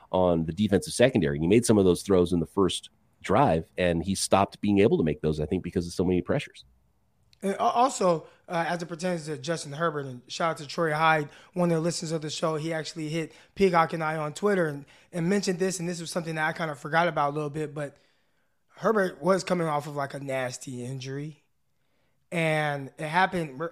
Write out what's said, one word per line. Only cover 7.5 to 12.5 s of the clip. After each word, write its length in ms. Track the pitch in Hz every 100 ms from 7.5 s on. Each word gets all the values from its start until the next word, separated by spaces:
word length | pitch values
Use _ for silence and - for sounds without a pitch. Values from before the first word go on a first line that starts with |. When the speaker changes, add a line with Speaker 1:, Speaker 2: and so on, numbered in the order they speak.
Speaker 2:
al-, 140 | 196 233
also, 580 | - 262 254 190 160 - _ -
uh, 160 | 175 160
as 140 | 170
it 40 | 165
pertains 380 | 170 185 175
to 140 | 151 143
Justin 340 | 131 160 147
Herbert, 320 | 143 170 151
and 160 | 139 123 -
shout 220 | - 170
out 60 | 160
to 80 | 139
Troy 260 | - 165
Hyde, 380 | 151 160 156 147 - -
one 160 | 180 175
of 60 | 165
the 40 |
listeners 320 | 165 165 165
of 80 | 160
the 80 | 151
show, 280 | - 165